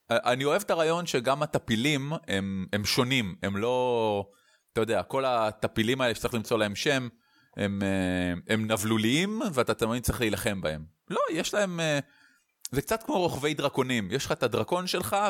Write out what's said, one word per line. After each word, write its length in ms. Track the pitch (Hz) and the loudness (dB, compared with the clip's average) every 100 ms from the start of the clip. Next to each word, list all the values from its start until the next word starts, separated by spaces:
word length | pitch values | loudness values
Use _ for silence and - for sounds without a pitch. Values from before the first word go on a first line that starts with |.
| - | -2
אני 340 | 117 120 127 139 | 0 2 0 2
אוהב 160 | 180 | 0
את 100 | 202 | 0
הרעיון 340 | 175 160 165 175 | 0 2 2 0
שגם 380 | 139 120 143 | -2 0 0
הטפילים 680 | 151 143 - 110 135 143 139 165 - | 0 -2 0 0 2 0 -2 -6 -4
הם, 380 | 98 98 95 92 | -2 -2 -4 -2
הם 120 | 104 101 | -2 0
שונים, 500 | - 123 135 104 - | 2 2 2 0 -2
הם 140 | 98 98 | -4 -2
לא, 680 | 113 127 127 120 110 101 101 _ _ _ _ | 0 0 2 2 2 0 -2 _ _ _ _
אתה 80 | - | -2
יודע, 220 | 110 104 | 0 0
כל 220 | 90 135 135 | 0 0 2
הטפילים 760 | 120 107 104 110 - 110 131 | 2 0 0 -4 0 0 2
האלה 140 | 127 107 | 2 0
שצריך 180 | 117 | -2
למצוא 240 | 120 101 113 | -4 0 2
להם 180 | 104 98 | 2 0
שם, 320 | 151 139 123 - _ _ _ - | 0 0 0 -12 _ _ _ -4
הם, 220 | 101 98 | -2 0
אה, 680 | 98 98 92 90 90 87 - | 2 2 2 2 0 -2 0
הם 180 | 107 110 | 0 2
נבלוליים, 720 | 110 110 113 110 139 196 220 254 | 0 2 2 2 2 0 -2 -4
ואתה 200 | 135 113 | -2 0
תמיד 300 | 110 113 120 | 0 0 -2
צריך 180 | 117 107 | -2 0
להילחם 400 | 113 98 117 98 | 0 0 -2 -2
בהם. 240 | 78 78 78 _ - | -4 -4 -8 _ -8
לא, 120 | 208 554 | -4 -2
יש 220 | 165 - | -2 -2
להם, 260 | 208 196 170 | -2 -2 -2
אה, 200 | 160 143 - _ - _ _ _ - | 0 0 -4 _ -20 _ _ _ -6
זה 100 | 127 | -4
קצת 220 | - - | -2 -2
כמו 160 | - 196 | -2 0
רוכבי 340 | 170 135 147 | 0 0 -2
דרקונים, 540 | 151 139 - 127 123 95 | 0 -2 0 0 0 0
יש 140 | 123 - | -2 -2
לך 60 | |
את 120 | 156 | 0
הדרקון 440 | 120 110 110 175 180 | 0 0 0 -2 0
שלך, 280 | - - 202 208 | -2 0 0 0